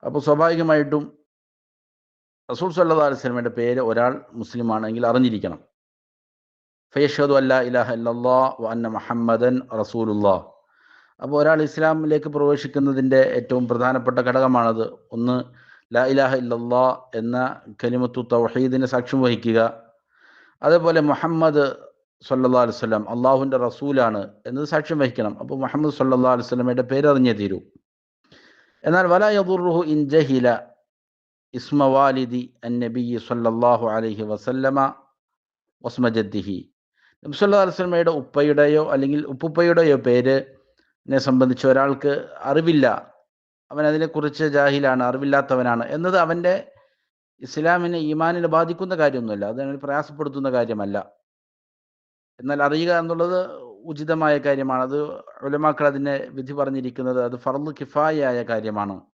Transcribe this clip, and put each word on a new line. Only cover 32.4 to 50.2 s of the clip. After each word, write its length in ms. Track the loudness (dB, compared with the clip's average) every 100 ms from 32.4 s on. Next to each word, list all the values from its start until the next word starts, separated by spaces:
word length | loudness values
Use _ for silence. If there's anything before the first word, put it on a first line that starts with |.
| -10 _
അൻ 160 | -8 -6
നബി 360 | -4 -4 -4 -6
സ്വല്ലല്ലാഹു 760 | -4 -2 -2 2 2 2 2
അലൈഹി 320 | -2 -4 -6
വസല്ലമ 560 | -8 -6 -6 -2 0 0 -2 -4 _ _ _ _ _ _ _ _
വസ്മ 240 | -12 -2 0
ജദ്ദിഹി. 500 | 0 -4 -6 -8 -10 -12 _ _ _ _ _
നബി 80 | -16
സല്ലല്ലാഹു 300 | -2 2 4
അലൈഹി 140 | 2 0
വസല്ലമയുടെ 340 | -2 2 0
ഉപ്പയുടെയോ 800 | 0 -4 0 2 4 4 4 2
അല്ലെങ്കിൽ 360 | 0 0 -2 -4
ഉപ്പുപ്പയുടെയോ 720 | -6 -6 0 4 4 4 4
പേരിനെ 1200 | 4 2 4 0 -2 _ _ _ _ _ -2 -2
സംബന്ധിച്ച് 480 | 2 2 2 2 2
ഒരാൾക്ക് 460 | 4 2 0 -2 -4 -6 -12
അറിവില്ല, 440 | -2 0 4 4 4 0 -6 _ _ _ _ _ _
അവൻ 160 | -2 0
അതിനെക്കുറിച്ച് 580 | 0 -2 -2 -6 -2
ജാഹിലാണ്, 580 | 0 2 2 2 0 0
അറിവില്ലാത്തവനാണ് 800 | 0 -2 0 0 2 0 0 0
എന്നത് 340 | -2 -4 0 0
അവൻ്റെ 360 | 0 0 0 -2 -6 _ _ _ _ _ _ _
ഇസ്ലാമിനെ, 560 | -14 -4 0 0 0 -4
ഈമാനിനെ 500 | -4 -2 -2 -2 0
ബാധിക്കുന്ന 460 | 0 0 -4 -6
കാര്യമൊന്നുമല്ല, 500 | 0 0 0 -6 -6
അത് 180 | -6 -6
അവനെ 160 | -8 -8
പ്രയാസപ്പെടുത്തുന്ന 720 | -6 -6 -6 -8